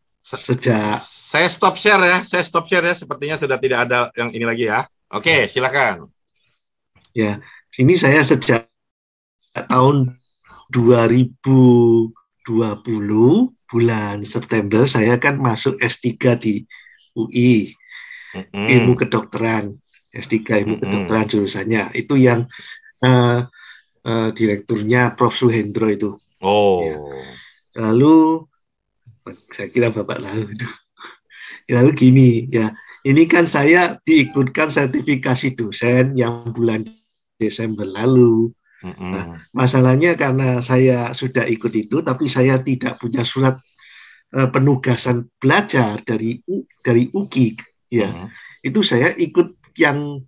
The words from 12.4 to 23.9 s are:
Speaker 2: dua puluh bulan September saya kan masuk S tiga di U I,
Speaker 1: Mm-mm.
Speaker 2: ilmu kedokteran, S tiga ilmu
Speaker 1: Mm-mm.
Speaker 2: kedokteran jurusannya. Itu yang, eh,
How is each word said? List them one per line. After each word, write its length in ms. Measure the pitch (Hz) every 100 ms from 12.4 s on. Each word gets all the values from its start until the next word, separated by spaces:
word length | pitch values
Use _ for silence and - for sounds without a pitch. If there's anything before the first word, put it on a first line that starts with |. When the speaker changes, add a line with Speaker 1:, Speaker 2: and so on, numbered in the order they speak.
Speaker 2:
dua 340 | - 113 110 104
puluh 680 | - 110 104 107 120 196 254 _ _
bulan 560 | 117 117 110 101 101
September 600 | 104 120 - 113 101 107 135
saya 300 | 131 110 120
kan 240 | 143 139
masuk 400 | 131 110 135 135
S 180 | 117 -
tiga 320 | 123 113 127 120
di 320 | 113 104 - - - _ _ -
U 100 | 110
I, 400 | 123 123 113 - - _ - - - - 95
Speaker 1:
Mm-mm. 300 | 95 98 107 127
Speaker 2:
ilmu 180 | 123 120
kedokteran, 720 | - 113 - 110 113 113 101 127 _ _ _
S 160 | 120 -
tiga 320 | 113 110 107
ilmu 180 | 101 107
Speaker 1:
Mm-mm. 60 |
Speaker 2:
kedokteran 400 | 95 104 95 110 107
jurusannya. 560 | 107 98 101 104 113 95 120
Itu 180 | - 139
yang, 240 | 127 117 123 - - - _ -
eh, 380 | 127 123 120 120 127 _ - - _